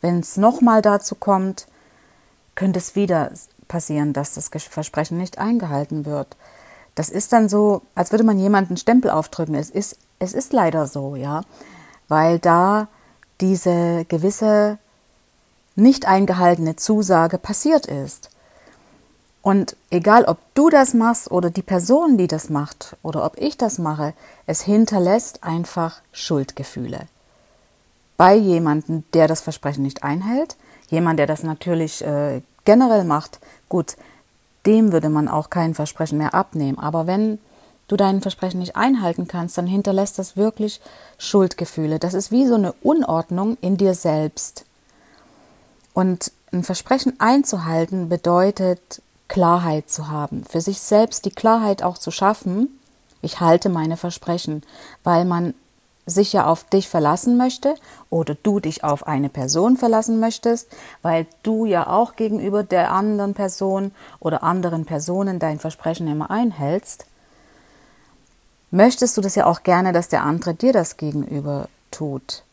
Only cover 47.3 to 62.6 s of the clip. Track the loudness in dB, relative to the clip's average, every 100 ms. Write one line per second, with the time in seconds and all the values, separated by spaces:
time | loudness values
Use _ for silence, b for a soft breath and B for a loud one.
47.3 | 4 2 -2 -2 -2 0 -2 -2 -2 2
48.3 | 2 2 0 -2 -2 _ -20 _ _ _
49.3 | 0 2 2 2 -2 -4 -6 -6 -6 -6
50.3 | -8 -6 -4 -4 -6 2 2 2 -2 -8
51.3 | -2 0 2 0 -2 -4 -4 -8 0 0
52.3 | 0 -4 -2 -2 -4 _ _ _ _ -12
53.3 | -2 4 4 2 -2 -4 -6 -8 -10 -6
54.3 | -6 -6 -10 B B B B 0 2 2
55.3 | -2 -4 -6 _ _ _ _ -2 0 2
56.3 | 2 2 0 0 -2 0 0 2 2 2
57.3 | 2 2 0 -4 -4 B B B -4 -2
58.3 | -2 -2 -2 -4 -6 -4 -4 -2 -4 -4
59.3 | -4 -4 0 2 2 2 0 0 -2 -2
60.3 | -2 -2 -2 -4 B B B -2 -2 -2
61.3 | _ -4 -2 0 0 0 0 0 -2 -4
62.3 | -2 -2 -4